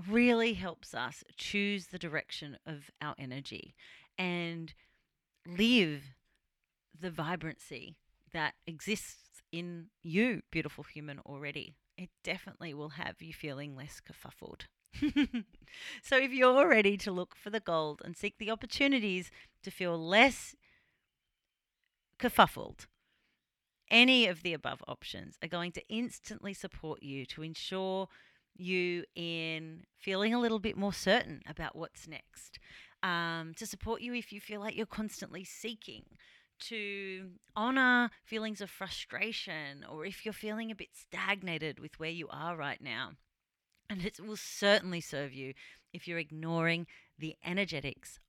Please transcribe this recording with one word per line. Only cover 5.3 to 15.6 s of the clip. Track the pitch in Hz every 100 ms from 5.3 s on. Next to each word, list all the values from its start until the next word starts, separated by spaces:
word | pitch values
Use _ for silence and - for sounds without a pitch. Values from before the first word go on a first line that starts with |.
| _ 170
live | 175 226 247 165 143 139 - _ _ _ _ _ _ _ 156
the | 180
vibrancy | 160 156 180 160 - - 131 - - _ _ _
that | 165 147 - -
exists | 156 190 214 - - - - -
in | 170 175 170 165 _
you, | 165 175 240 196 -
beautiful | 165 151 -
human, | - 151 147 143
already. | - 139 147 147 - - _ -
It | 180 _
definitely | - 185 185 - 170
will | 147 151
have | 147 - -
you | 160
feeling | - 151 135 147 135
less | 143 -
kerfuffled. | - - - - - - - _ _
<laughs> | - 294 285 269 240 185 -